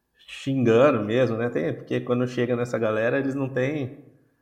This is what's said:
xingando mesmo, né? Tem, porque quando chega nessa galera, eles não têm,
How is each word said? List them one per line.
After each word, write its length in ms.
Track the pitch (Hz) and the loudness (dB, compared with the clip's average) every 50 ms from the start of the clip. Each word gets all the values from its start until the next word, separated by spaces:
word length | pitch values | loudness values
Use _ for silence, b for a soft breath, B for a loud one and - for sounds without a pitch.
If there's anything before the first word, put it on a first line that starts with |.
| _ _ _ _ _ | _ _ _ _ _
xingando 760 | - - - - 135 135 135 123 113 113 117 131 151 135 110 107 | -20 -18 -10 -6 -4 0 2 4 4 6 6 6 6 4 2 0
mesmo, 320 | 104 113 127 127 113 113 | 0 2 2 2 2 0
né? 120 | 110 120 123 | -2 -2 -2
Tem, 240 | - 151 165 165 123 | -2 -2 -2 -2 -4
porque 280 | 127 - - 127 123 | -6 -6 -4 -4 -4
quando 260 | 127 127 123 123 127 | -2 -2 0 0 0
chega 300 | 127 127 135 120 120 123 | -2 -2 -2 0 0 0
nessa 200 | 117 120 123 - | -2 -2 -2 -2
galera, 440 | 113 113 107 110 107 110 120 135 139 | 0 0 0 0 0 0 0 0 0
eles 160 | 135 139 131 | 0 -2 -2
não 120 | 143 135 127 | -4 -4 -4
têm, 500 | 131 127 127 139 156 151 131 123 - - - - - _ _ _ _ _ | -2 -2 -2 -2 -2 -4 -6 -6 -8 -14 -20 -20 -20 _ _ _ _ _